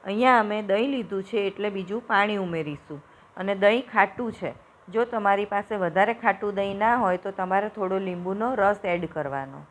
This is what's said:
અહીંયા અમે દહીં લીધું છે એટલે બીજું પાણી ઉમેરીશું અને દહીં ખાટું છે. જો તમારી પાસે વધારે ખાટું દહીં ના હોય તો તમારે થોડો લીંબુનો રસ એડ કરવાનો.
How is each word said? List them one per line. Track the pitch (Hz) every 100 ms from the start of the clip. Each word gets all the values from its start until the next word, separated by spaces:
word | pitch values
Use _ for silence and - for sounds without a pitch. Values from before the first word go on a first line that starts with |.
અહીંયા | 190 208 254 247
અમે | 214 208
દહીં | 208 196 262
લીધું | 269 190 196
છે | 190 226
એટલે | 196 196 208
બીજું | 196 185 214 -
પાણી | 208 208 208
ઉમેરીશું | 185 165 151 147 - 147 - - - -
અને | 190 196
દહીં | 202 233
ખાટું | 240 220 202 202 240
છે. | - 156 - - _ -
જો | 202 233
તમારી | 240 202 202 208
પાસે | 202 202 214
વધારે | 180 165 208
ખાટું | 226 233 196 208
દહીં | 196 196 196
ના | 214 240
હોય | 208 180
તો | 196
તમારે | 196 185 190 208
થોડો | 214 185 190
લીંબુનો | 190 180 175 196 233 262
રસ | 196 208
એડ | 202 175 165
કરવાનો. | 160 139 139 135 139 147